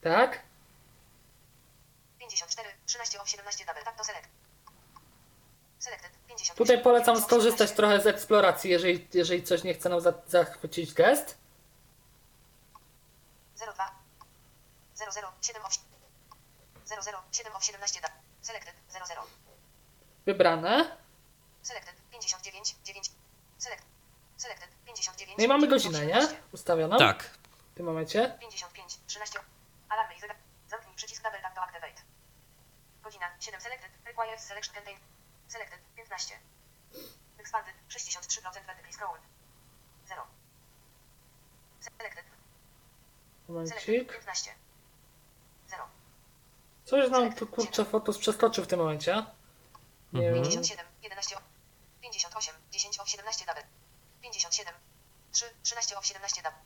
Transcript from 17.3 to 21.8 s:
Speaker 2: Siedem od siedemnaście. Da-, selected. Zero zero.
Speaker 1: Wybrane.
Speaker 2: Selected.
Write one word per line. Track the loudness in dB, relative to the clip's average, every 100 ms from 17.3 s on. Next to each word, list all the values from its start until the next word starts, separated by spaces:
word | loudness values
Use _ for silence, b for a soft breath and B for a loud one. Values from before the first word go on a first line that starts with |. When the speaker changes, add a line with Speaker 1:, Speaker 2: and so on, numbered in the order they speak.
Speaker 2:
Siedem | -10 -10 -8
od | -8
siedemnaście. | -6 -10 -8
Da-, | -10 -12 _ _
selected. | -14 -14 -14 -20 _
Zero | -16 -12
zero. | -12 -14 -20 _ -20 _ _ _ _ -20 _ -4
Speaker 1:
Wybrane. | 4 4 4 2 2 2 -2 -20 _ _ _ _ _
Speaker 2:
Selected. | -14 -14